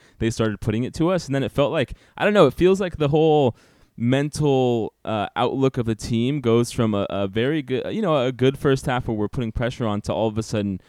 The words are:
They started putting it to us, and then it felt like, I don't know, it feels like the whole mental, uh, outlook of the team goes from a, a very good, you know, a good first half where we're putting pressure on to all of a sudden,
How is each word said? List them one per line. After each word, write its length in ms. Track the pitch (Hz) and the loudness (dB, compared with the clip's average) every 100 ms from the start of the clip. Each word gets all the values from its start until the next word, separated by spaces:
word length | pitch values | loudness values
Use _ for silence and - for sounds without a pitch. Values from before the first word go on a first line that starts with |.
| _ - | _ -6
They 100 | 113 | -4
started 300 | 110 110 104 | -2 -2 -2
putting 220 | - 117 | -4 -2
it 100 | 123 - | -4 -2
to 140 | 160 | 0
us, 160 | 185 135 | 0 -2
and 80 | |
then 100 | 135 | -2
it 80 | 113 | -2
felt 200 | - 139 | 0 0
like, 220 | 156 120 - _ - | 0 -4 -8 _ -2
I 60 | 190 | 2
don't 80 | |
know, 120 | 208 143 | 6 6
it 80 | |
feels 260 | - 175 190 | 6 4 4
like 160 | 185 - | -2 -2
the 100 | 143 | 0
whole 480 | 156 160 151 131 - _ _ _ - | 2 4 4 2 0 _ _ _ -4
mental, 960 | 117 135 147 - 147 131 127 117 104 - - | 0 0 0 -2 0 2 2 0 -2 -8 -6
uh, 220 | 107 95 - | -4 -4 -2
outlook 420 | 120 135 135 127 | -2 0 0 0
of 80 | 113 | -2
the 100 | 107 | -4
team 460 | - 117 123 151 | -2 -2 0 0
goes 300 | 120 117 120 | 2 2 2
from 220 | - 110 | 0 0
a, 140 | 101 98 | 0 -2
a 180 | 98 98 | -4 -4
very 340 | 104 127 160 | -2 -2 -2
good, 320 | 127 127 - 185 | -4 -4 -4 -2
you 60 | |
know, 240 | 196 151 127 | 0 0 0
a 60 | |
good 260 | 120 131 135 | 2 0 2
first 260 | 143 131 - | 0 0 0
half 220 | 123 123 | -4 -4
where 80 | 110 | -4
we're 140 | 104 | -4
putting 220 | - 113 | -4 -4
pressure 340 | - 120 - 113 | -4 -4 -2 -4
on 140 | 104 | -2
to 120 | - | -2
all 140 | 85 113 | -2 -2
of 100 | 107 | -2
a 60 | |
sudden, 380 | 110 110 101 92 | -4 -4 -2 -6